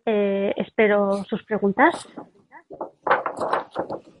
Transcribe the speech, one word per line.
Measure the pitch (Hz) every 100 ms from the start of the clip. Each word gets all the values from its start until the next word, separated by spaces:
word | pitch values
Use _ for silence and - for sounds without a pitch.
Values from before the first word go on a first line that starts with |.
| -
eh, | 208 202 196 202 -
espero | 202 - 214 208 202 202
sus | 196 220
preguntas. | - 214 202 190 311 - - - - _ _ 320 - - - - - - - - - - - - - - - -